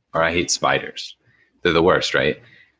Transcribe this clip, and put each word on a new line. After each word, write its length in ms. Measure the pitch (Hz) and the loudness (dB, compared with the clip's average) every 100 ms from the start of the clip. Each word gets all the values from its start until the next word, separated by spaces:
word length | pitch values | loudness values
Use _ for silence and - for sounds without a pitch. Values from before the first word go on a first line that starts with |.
| _ | _
or 100 | 82 | -2
I 80 | 82 | 0
hate 180 | 87 - | 0 -2
spiders. 640 | - 67 69 - - - - _ _ _ _ | -2 0 -2 -4 -12 -16 -20 _ _ _ _
They're 120 | 87 | 0
the 100 | 82 | 2
worst, 300 | 87 76 - | 4 2 0
right? 280 | 69 69 - - - _ | 0 -2 -4 -12 -20 _